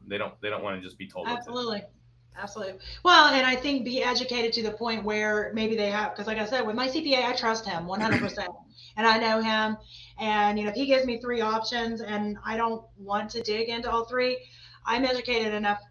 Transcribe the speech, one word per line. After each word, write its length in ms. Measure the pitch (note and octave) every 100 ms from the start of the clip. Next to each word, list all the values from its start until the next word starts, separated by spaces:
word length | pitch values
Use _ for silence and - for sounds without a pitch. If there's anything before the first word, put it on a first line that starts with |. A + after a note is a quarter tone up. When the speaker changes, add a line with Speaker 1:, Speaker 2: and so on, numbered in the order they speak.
| -
Speaker 1:
They 120 | G2+
don't, 200 | G2 -
they 100 | G#2
don't 120 | G2+
wanna 160 | G2+ F#2+
just 180 | F#2 -
be 80 | F#2+
told 180 | F#2 A3+
what 20 |
to 60 | A#3+
do. 140 | A3+
Speaker 2:
Absolutely. 320 | B3 A#3+ G3+ - - - _ _ -
Absolutely. 440 | G3+ A3 F#3+ - - -
Well, 220 | F4+ E4 D4
and 180 | C4+ C4
I 80 | B3+
think 280 | C#4+ C4+
be 180 | A#3 B3+
educated 500 | B3+ B3 B3 A#3+ A3+
to 80 | A3+
the 100 | G#3+
point 320 | G#3+ A#3 A3
where 460 | G3+ G#3+ G#3+ G#3+ G#3
maybe 220 | A3 A3 G#3+
they 140 | G3+
have, 240 | G#3 G#3+
'cause 120 | - G#3
like 120 | A3
I 80 | G#3
said, 200 | B3+ A3
with 80 | A3+
my 120 | C4
C 140 | D#4
P 120 | C#4+
A, 120 | B3+ A#3+
I 60 |
trust 340 | - A#3 A3 G3+
him 200 | E3+ F3
one 140 | G3+
hundred 200 | A3 A#3+
percent, 280 | G3+ G#3 F3+ - -
Speaker 1:
<clears throat> 240 | - - -
Speaker 2:
and 100 | A3+
I 120 | A3+
know 220 | A3+ A3+
him, 340 | A3 A3 A3 G#3+ - - - -
and, 400 | A3 G#3+ G#3 G#3+
you 60 |
know, 60 | G#3
if 60 | G#3+
he 100 | C#4
gives 180 | C4
me 160 | B3+ A3+
three 200 | A#3+ A#3
options 580 | A3 A3 A3 A#3+ A#3 A3+
and 380 | G#3 G#3 G#3 G#3
I 120 | G#3+ A3+
don't 260 | A3+ A3+ - G3+
want 340 | G3 G#3 G#3+
to 120 | A#3
dig 260 | A#3 G#3+ A3+
into 220 | A#3 A#3+
all 140 | A3+
three, 340 | A3+ B3+ B3+ B3+ - - - - G#3+
I'm 180 | A#3+
educated 480 | C4 B3+ A#3+ A#3 A3
enough 280 | G#3 G#3 G#3 -